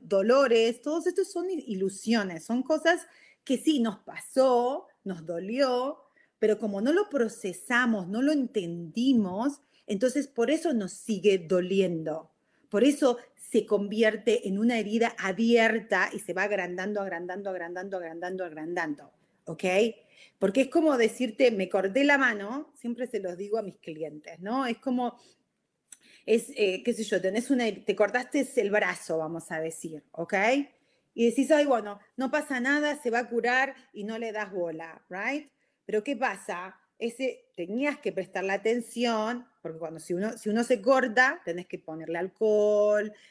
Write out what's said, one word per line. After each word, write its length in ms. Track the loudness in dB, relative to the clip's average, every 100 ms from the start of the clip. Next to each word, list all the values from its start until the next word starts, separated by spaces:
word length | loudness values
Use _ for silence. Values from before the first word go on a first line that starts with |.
| 0
dolores, 760 | 2 6 6 6 6 4 0
todos 260 | -4 -2 0
estos 240 | 0 -2
son 180 | -4 -4
i-, 140 | -6 -6
ilusiones, 800 | -4 -2 -2 0 2 0 -6 -4
son 160 | -2
cosas 460 | 0 2 4 2 -2 _ -20 _
que 140 | -4 0
sí, 220 | 2 2
nos 180 | 0 -4
pasó, 920 | -12 -16 -2 2 4 4 2 -2 -8 _
nos 220 | -10 -10 -8
dolió, 720 | -8 -4 0 2 2 -2 -6 _ _ _ _
pero 220 | 2 2
como 200 | -2 0
no 140 | 2
lo 160 | 2 2
procesamos, 1000 | 0 0 -2 -8 -8 0 2 2 0 -2
no 140 | 0
lo 100 | 2
entendimos, 1300 | 2 0 -2 -4 -6 -6 0 4 4 2 -2 -4 -4 _ _ -6
entonces 400 | 0 0 0 -2
por 240 | -2 0
eso 220 | 2 2
nos 200 | 0 -2
sigue 460 | -6 -4 0 4 2
doliendo. 920 | 2 0 2 2 2 0 -4 -6 -10 _ _ _ _
Por 140 | 4
eso 340 | 4 6 2 2 -6 _
se 300 | -2 0 2
convierte 840 | 0 0 2 2 2 0 0 0
en 120 | 0
una 180 | 0 0
herida 380 | 0 0 0 0
abierta 920 | -4 0 4 6 6 2 0 0 0
y 60 | -2
se 140 | -6
va 100 | -2
agrandando, 580 | 0 -2 -4 -6 -4 -4
agrandando, 480 | -4 -6 -8 -8 -8
agrandando, 480 | -8 -8 -8 -8 -8
agrandando, 480 | -8 -8 -8 -6 -8
agrandando, 680 | -8 -6 -4 -4 -6 -14 _ _ _ -14
¿ok? 180 | -6 0 2 2 -2 _ _ -20 _
Porque 240 | 0 2
es 60 | 2
como 280 | 2 4 4
decirte, 540 | 2 0 -4 2 2
"Me 160 | 2 0
corté 360 | 0 0 2
la 140 | 4 4
mano", 520 | 2 0 -6 -8 -10 -10
siempre 320 | -10 -8 -6
se 120 | -6
los 180 | -6 -8
digo 200 | -4 -4
a 60 |
mis 140 | -4 -10
clientes, 600 | -14 -10 -10 -12 -16 -12
¿no? 280 | -6 -2 -2
Es 100 | -4
como, 400 | -4 -2 -4 -6 _ _ _ _ _ _ _ -20 _ -10 0
es, 260 | 0 0 0
eh, 260 | 0 0
qué 100 | -2
sé 100 | -2
yo, 180 | 0 0
tenés 280 | 2 0 2
una, 160 | 2 2
te 240 | -2 -2 0
cortaste 520 | 2 0 0 0 0 0
el 160 | 0
brazo, 460 | 2 0 -2 -4 -4
vamos 340 | -4 -8 -6
a 80 | -6
decir, 440 | -6 -8 -12 -12 -14
¿ok? 220 | -10 -4 0 2 2 0 _ _ _ _
Y 160 | 0 2
decís, 220 | 4 4
"Ay, 140 | 4 6
bueno, 340 | 2 0 -12 _ -6
no 160 | -2
pasa 280 | -2 -2 -2
nada, 420 | 0 2 0 -2
se 80 | 0
va 100 | 0
a 100 | 0
curar", 460 | 0 2 2 0 -4 _
y 100 | -10
no 140 | -8 -6
le 140 | -6
das 200 | -6 -6
bola, 520 | -4 -6 -6 -12 -18 -12
¿right? 420 | -8 -4 -4 -8 _ _ _ -4
Pero 180 | -4
¿qué 120 | -2 -2
pasa? 600 | -2 -4 -8 -8 -10 -16 _ _
Ese, 480 | -8 -4 -4 -6 _ -10
tenías 420 | -6 -2 -2 -2
que 140 | -4
prestarle 420 | -4 -6 -4 -2
atención, 920 | -2 0 -2 -2 -2 0 0 -2 -4 -10 _
porque 160 | -14 -10
cuando, 200 | -10 -10
si 140 | -6
uno, 240 | -4 -4 -4
si 120 | 0
uno 140 | 0
se 180 | 2 2
corta, 600 | 4 4 4 4 2 2
tenés 220 | -6 -8 -8
que 140 | -14
ponerle 400 | -12 -12 -6 -6
alcohol, 920 | -6 -2 2 4 4 4 4 2 0 -8 _